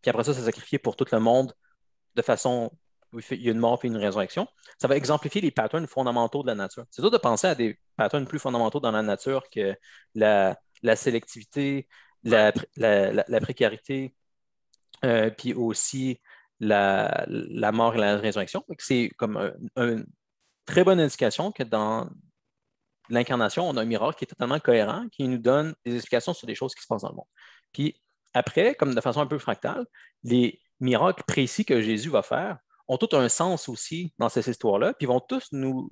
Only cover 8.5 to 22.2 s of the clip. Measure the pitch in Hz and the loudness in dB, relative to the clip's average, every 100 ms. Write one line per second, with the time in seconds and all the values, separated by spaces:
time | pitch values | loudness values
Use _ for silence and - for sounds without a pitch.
8.5 | 120 110 - 120 107 107 98 135 135 - | 0 0 0 0 0 0 -2 -2 -4 -4
9.5 | 113 98 98 - - _ 110 107 101 95 | -4 -2 -4 -14 -20 _ 2 4 6 4
10.5 | - _ _ 117 113 - 117 - 117 110 | 0 _ _ 2 2 2 -2 -6 -20 -10
11.5 | 143 139 139 - - _ _ - 110 107 | -4 -2 -4 -8 -20 _ _ 4 6 6
12.5 | - - - 110 101 98 107 - 113 101 | 4 -8 0 4 4 4 0 0 -2 -2
13.5 | 131 113 110 - 135 131 _ _ _ _ | 0 0 0 -8 -6 -6 _ _ _ _
14.5 | _ _ _ _ - 131 117 110 110 123 | _ _ _ _ -4 0 2 2 -2 -6
15.5 | 127 113 107 - 135 131 123 _ - _ | -2 -2 -2 -2 -2 -4 -6 _ -20 _
16.5 | _ 107 101 98 98 104 - - - - | _ 2 4 4 2 0 -4 -4 -8 -8
17.5 | 117 107 113 117 113 101 104 107 101 92 | -2 -2 2 2 2 2 2 -2 -4 -6
18.5 | - - 165 - 127 117 - 113 104 98 | -8 -8 -14 -2 0 0 -4 -4 -2 -6
19.5 | - 117 - 120 113 - _ _ _ _ | -8 -10 -2 -2 -2 -8 _ _ _ _
20.5 | _ - - 185 185 147 - 120 - 185 | _ 0 4 6 4 2 0 -2 0 -6
21.5 | - 117 110 107 113 120 - | -4 -2 0 0 -2 -6 -14